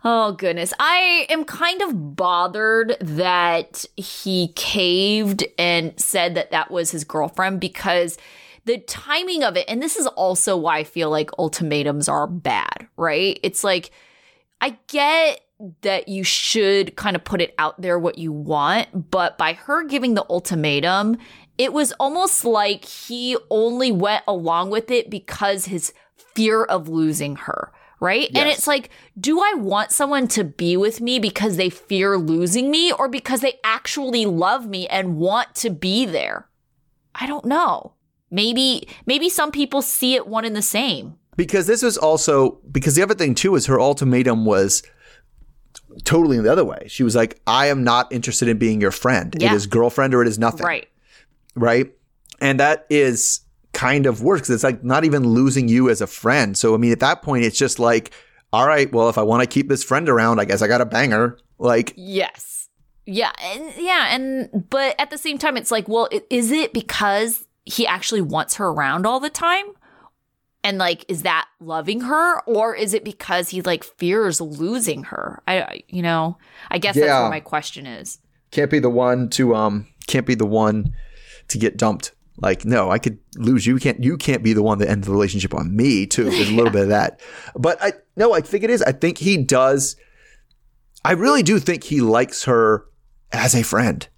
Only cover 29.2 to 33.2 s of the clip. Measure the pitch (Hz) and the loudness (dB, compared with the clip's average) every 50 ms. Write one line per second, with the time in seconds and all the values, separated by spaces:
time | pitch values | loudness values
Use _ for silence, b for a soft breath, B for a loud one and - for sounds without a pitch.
29.2 | 185 269 311 349 381 415 415 311 208 190 196 202 214 - - - 285 277 285 277 | -2 -2 0 2 0 0 -2 -2 -4 -2 -2 -2 -2 -2 -2 -2 0 0 0 0
30.2 | 254 240 - 220 202 151 139 - 170 170 180 180 196 214 220 220 233 240 254 254 | 0 0 -2 -2 -4 -4 -6 -4 -2 0 0 2 0 0 -2 -4 -4 -2 -2 0
31.2 | 208 208 - - 196 220 185 165 185 180 170 - - _ 202 185 185 196 196 185 | -2 -2 -2 -2 -2 -2 0 0 -2 -2 -2 -8 -8 _ -2 0 2 2 0 0
32.2 | 165 156 160 165 175 175 180 240 254 277 302 320 339 349 285 - 269 269 240 269 | 0 0 0 0 0 0 0 0 0 0 2 2 2 2 0 0 -2 -4 -4 -6